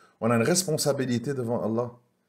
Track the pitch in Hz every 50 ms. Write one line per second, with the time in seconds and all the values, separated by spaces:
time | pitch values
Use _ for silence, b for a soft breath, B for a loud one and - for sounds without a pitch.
0 | b b b b 110 117 120 117 117 135 180 180 - - 156 - - 151 135 127
1 | 131 127 123 117 - 147 139 127 123 113 120 104 87 107 113 117 123 120 120 -
2 | _ _ _ _ _